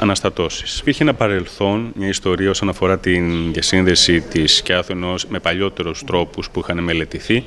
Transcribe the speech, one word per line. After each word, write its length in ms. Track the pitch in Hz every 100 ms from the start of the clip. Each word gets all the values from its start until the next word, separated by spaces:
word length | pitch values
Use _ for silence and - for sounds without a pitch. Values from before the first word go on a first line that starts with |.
αναστατώσεις. 800 | 104 98 101 90 85 - - -
Υπήρχε 240 | - 143
ένα 100 | 156
παρελθόν, 760 | 127 110 98 87 - 98 104 117 110
μια 120 | 98
ιστορία 420 | 95 98 90 95
όσον 200 | 95 101
αφορά 280 | 90 92 95
την 560 | 95 90 87 85 82
διασύνδεση 680 | 78 - 95 92 85 - 85
της 340 | 80 82 78 -
Σκιάθου, 360 | - 90 87
ενώ 220 | 90 90 90 -
με 100 | 92
παλιότερους 640 | 85 87 98 - 85 78
τρόπους 460 | - 87 85 - 82
που 100 | -
είχαν 240 | - 87
μελετηθεί. 600 | 85 82 78 - - 113